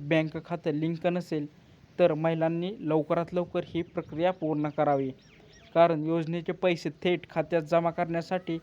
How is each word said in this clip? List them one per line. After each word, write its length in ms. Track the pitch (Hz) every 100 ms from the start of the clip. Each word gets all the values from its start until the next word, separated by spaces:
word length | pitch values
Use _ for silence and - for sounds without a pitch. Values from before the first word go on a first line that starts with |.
| 147
बँक 320 | 160 156 160 -
खाते 340 | 170 170 147
लिंक 260 | 156 165 175
नसेल, 400 | 180 170 156 147 - - - - -
तर 140 | 175 151
महिलांनी 560 | 165 165 160 165 180 220
लवकरात 520 | 151 156 147 170 165
लवकर 300 | 175 175 180 170
ही 160 | 165
प्रक्रिया 480 | 175 - 160 147 175
पूर्ण 360 | 185 156 151 151
करावी, 420 | 143 147 139 135 131 - - - - - 165
कारण 300 | 170 160 156
योजनेचे 460 | 165 160 170 165
पैसे 360 | 180 185 175 165 -
थेट 260 | 185 175 -
खात्यात 340 | - 156 170
जमा 280 | 151 170 170
करण्यासाठी 680 | 165 175 165 165 185 180 165